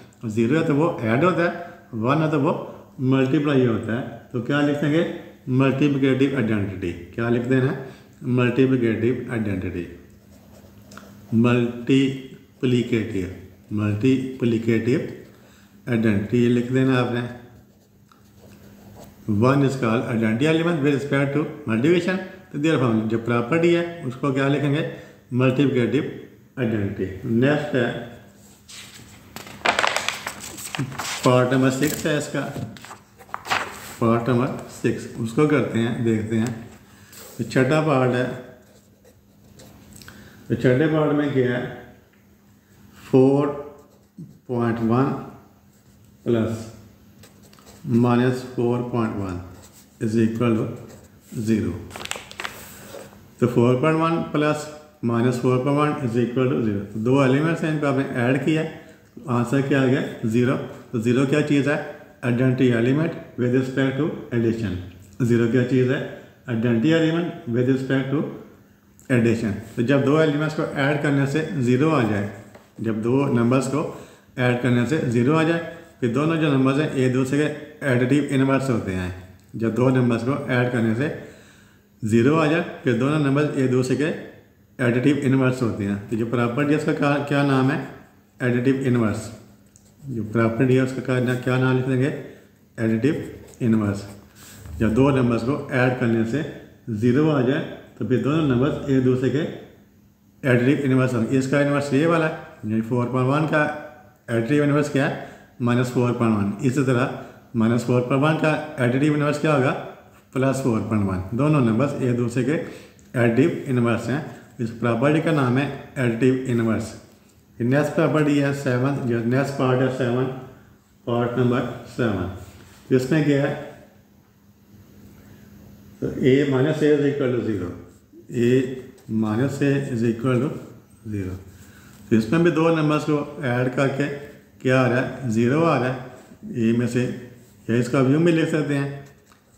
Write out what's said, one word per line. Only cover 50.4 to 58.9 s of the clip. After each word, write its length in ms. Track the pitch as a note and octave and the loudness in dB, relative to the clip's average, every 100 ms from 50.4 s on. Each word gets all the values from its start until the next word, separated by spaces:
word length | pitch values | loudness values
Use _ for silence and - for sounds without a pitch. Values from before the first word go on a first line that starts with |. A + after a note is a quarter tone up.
| A#2+ A2 | 0 0
to 100 | - - - - - - - - | -2 -8 -16 -20 -20 -20 -14 -6
zero। 320 | A2 A2 F2+ F2 - - - - - - - - - - - - - - - - | 0 0 0 -6 -10 -14 -12 -12 -14 -14 -14 -14 -20 -20 -18 -18 -18 -20 -20 -2
तो 80 | B2 | 0
फ़ोर 280 | B2 A#2+ B2 | 4 4 4
पॉइंट 180 | D#3 D#3+ | 2 2
वन 180 | E3 E3 - | 2 0 -2
प्लस 360 | D3+ D3+ D3+ - - - _ A#2 | 0 0 -2 -6 -16 -20 _ -2
माइनस 340 | A#2 B2+ B2 | 2 2 2
फ़ोर 160 | B2+ B2+ | 2 2
पॉइंट 160 | C#3 C#3+ | 2 0
वन 140 | D3 D3 B2 | 0 0 -2
is 80 | A#2+ | 0
equal 280 | A#2 C3 B2+ | 0 0 0
to 120 | D3+ | 0
zero। 200 | A2 G2 G2 | 0 -2 -4
तो 60 | A2 | -4
दो 220 | A#2 C3+ C3 | 2 4 4
एलिमेंट्स 360 | C#3 E3 D#3+ | 2 2 0
हैं, 80 | E3 | -2
इनको 140 | D3+ C#3+ | -2 0
आपने 160 | C3 C3+ B2+ | 0 -2 -2
ऐड 240 | A#2+ C#3 D3 | 0 0 0
किया, 180 | D#3 - - - | -2 -2 -8 -20